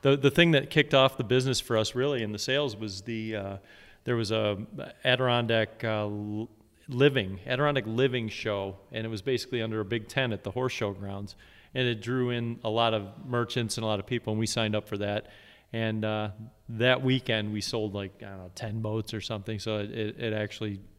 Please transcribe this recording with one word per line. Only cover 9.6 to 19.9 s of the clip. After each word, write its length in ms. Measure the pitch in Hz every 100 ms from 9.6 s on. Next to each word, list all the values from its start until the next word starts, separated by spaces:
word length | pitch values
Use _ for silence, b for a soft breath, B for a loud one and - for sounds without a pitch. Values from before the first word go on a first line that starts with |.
under 180 | 110 110
a 40 |
big 220 | 98 117 104
tent 260 | - 127
at 120 | 104
the 80 | -
horse 200 | 123 127
show 200 | - 104
grounds, 420 | 95 98 98 101 - b b b
and 140 | 131 123
it 120 | 113
drew 300 | 113 127 123
in 300 | 120 117 117
a 80 | 113
lot 240 | 110 117
of 140 | 110 98 104 135
merchants 520 | 123 117 - 113 -
and 60 |
a 20 | 110
lot 100 | 104
of 80 | 98
people, 260 | 120 -
and 60 | 107
we 80 | 110
signed 300 | - 110 107
up 100 | -
for 120 | 101
that. 280 | 101 104 - b b b b
And, 320 | 113 113 110
uh, 260 | 107 107 107 104 110 _ -
that 340 | 113 123 127
weekend 500 | 131 131 - 113 104
we 80 | 107
sold, 340 | 98 117 107
like, 180 | 101 98 -
I 40 | 107
don't 120 | 98
know, 120 | 92
ten 260 | 92 113 113
boats 320 | 110 110 110
or 80 | 110
something, 380 | - 107 101 110
so 200 | 113 107
it, 120 | 104